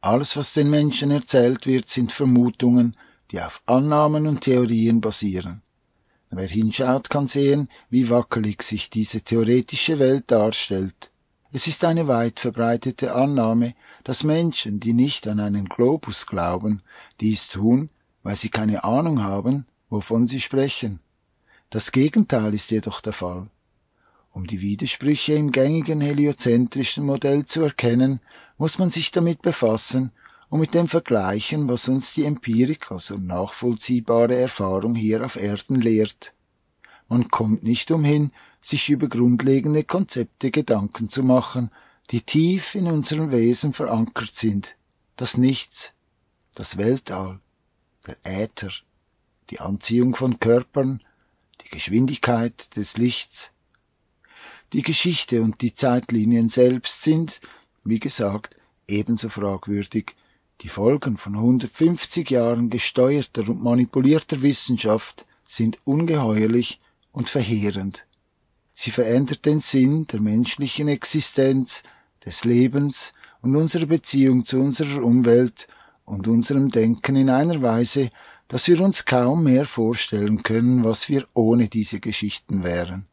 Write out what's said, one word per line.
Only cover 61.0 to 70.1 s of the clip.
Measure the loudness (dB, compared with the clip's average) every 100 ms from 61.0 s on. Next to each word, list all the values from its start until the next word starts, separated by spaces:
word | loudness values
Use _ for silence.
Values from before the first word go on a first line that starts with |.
| -2 -6
von | -6 0
hundertfünfzig | 2 2 0 0 0 0 -4 -4 0
Jahren | 0 2 0 -2
gesteuerter | -2 -2 2 2 2 -2 -6 -4
und | -2
manipulierter | 0 2 2 2 4 2 0 -2
Wissenschaft | 0 0 -2 -2 0 -2 -2 -16 -20 _ _
sind | -4 -2 -2 -2
ungeheuerlich | -2 0 0 0 2 2 2 0 -8 _ _ _
und | -8 -4
verheerend. | -2 -2 -2 -2 -4 -8 -10 -20 _ _ _ _ _ _
Sie | -10 -6
verändert | -2 2 2 0 0 0
den | 0
Sinn | 2 4 4 2
der | -2